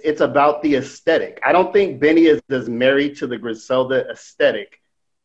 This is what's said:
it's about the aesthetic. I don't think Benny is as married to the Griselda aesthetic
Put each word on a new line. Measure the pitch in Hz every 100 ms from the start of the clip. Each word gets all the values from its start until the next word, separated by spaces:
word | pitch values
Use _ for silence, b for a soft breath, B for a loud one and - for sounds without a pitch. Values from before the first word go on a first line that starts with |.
it's | 160 151
about | 143 139 147 147
the | 151 139
aesthetic. | - - - 160 98 -
I | 127
don't | 165 185
think | 208 190 127
Benny | 147 160 165
is | 151 -
as | 131 113
married | 117 131 139 147 143
to | 139
the | 117
Griselda | 117 110 - 131 127 131 120
aesthetic | 113 - - 143 113 101 _ _ _ _ _